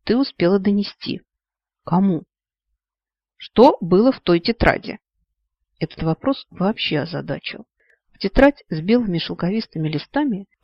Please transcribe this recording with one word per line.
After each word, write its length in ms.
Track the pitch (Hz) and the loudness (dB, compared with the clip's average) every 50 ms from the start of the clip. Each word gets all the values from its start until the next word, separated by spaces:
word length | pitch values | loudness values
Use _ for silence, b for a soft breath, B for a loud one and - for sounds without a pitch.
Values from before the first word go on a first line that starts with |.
| _ | _
ты 140 | - 214 | -2 0
успела 400 | 254 277 - - - 180 170 196 | 0 0 -2 -2 -2 0 2 2
донести?» 640 | 202 190 202 202 202 202 - - _ - - - - - _ _ _ _ _ _ _ _ _ _ _ _ | 2 2 0 0 0 -2 -4 -8 _ -10 -10 -10 -10 -12 _ _ _ _ _ _ _ _ _ _ _ _
«Кому?» 400 | - 165 180 196 196 175 147 - _ _ _ _ _ _ _ _ _ _ _ _ _ _ _ _ _ _ _ _ _ _ | -2 0 2 2 2 0 -2 -6 _ _ _ _ _ _ _ _ _ _ _ _ _ _ _ _ _ _ _ _ _ _
«Что 400 | _ - - - - 233 294 359 - | _ -20 -2 4 6 6 6 6 4
было 300 | - 165 180 190 226 269 | 0 2 2 4 4 4
в 80 | 254 - | 0 0
той 200 | - - 175 170 | 0 0 0 2
тетради?» 600 | 170 - 226 - - 160 - - - - - - _ _ _ _ _ _ _ _ _ _ _ _ _ _ _ | 0 -2 -2 0 2 2 2 0 -4 -10 -12 -14 _ _ _ _ _ _ _ _ _ _ _ _ _ _ _
Этот 240 | - 170 - - - | -10 -10 -8 -8 -4
вопрос 460 | 170 160 165 - - 269 277 - - _ | -4 -4 -4 -2 -2 -2 -2 -2 -6 _
вообще 500 | - - 180 196 220 - - - 165 147 | -6 -2 -2 -2 -2 -2 -4 -4 -2 -4
озадачил. 680 | 131 165 175 143 151 - 135 - - - - - - _ _ _ _ _ _ _ _ _ | -4 -4 -6 -8 -8 -8 -8 -10 -10 -12 -14 -14 -16 _ _ _ _ _ _ _ _ _
В 60 | _ | _
тетрадь 460 | - - 196 - - 262 285 285 - - - | -8 -8 -2 2 4 4 4 4 0 -6 -8
с 120 | 180 156 | -8 -4
белыми 380 | 160 190 233 247 240 202 175 160 | 0 2 2 2 2 0 -4 -4
шелковистыми 720 | - - 170 - 175 170 202 226 214 - - 160 156 151 | -4 -6 -6 -6 -4 -4 -2 -4 -6 -6 -6 -6 -4 -4
листами 580 | 151 143 - - - 277 302 285 208 185 196 - _ _ | -4 -6 -6 -6 -4 -2 -2 -2 -4 -6 -8 -12 _ _